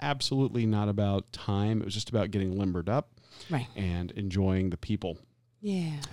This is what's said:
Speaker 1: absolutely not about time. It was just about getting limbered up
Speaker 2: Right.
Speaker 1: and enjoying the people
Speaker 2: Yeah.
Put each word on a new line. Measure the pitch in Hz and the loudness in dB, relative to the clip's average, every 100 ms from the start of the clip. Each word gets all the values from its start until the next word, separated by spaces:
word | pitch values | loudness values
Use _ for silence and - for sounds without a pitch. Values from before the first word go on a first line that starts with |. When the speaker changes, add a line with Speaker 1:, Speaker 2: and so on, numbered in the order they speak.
Speaker 1:
absolutely | 147 139 - 135 135 120 110 | -2 0 0 2 2 2 2
not | 104 104 | 4 2
about | 101 101 98 - | 2 2 2 -2
time. | - - 98 104 110 | -8 -2 2 2 0
It | |
was | 98 | -2
just | 107 - | -6 -2
about | 110 101 | 0 0
getting | 101 95 95 | 0 0 0
limbered | 98 90 85 | 0 0 0
up | 127 - - - - - | -2 -2 -12 -20 -18 -4
Speaker 2:
Right. | 151 120 - | -4 -4 -4
Speaker 1:
and | 92 87 87 | -2 0 -4
enjoying | - 101 92 95 95 92 | -4 -2 2 4 4 2
the | 87 | -2
people | - 104 92 82 - _ _ _ | -2 -2 -2 -8 -12 _ _ _
Speaker 2:
Yeah. | 208 190 165 147 135 | -4 -2 -2 -6 -2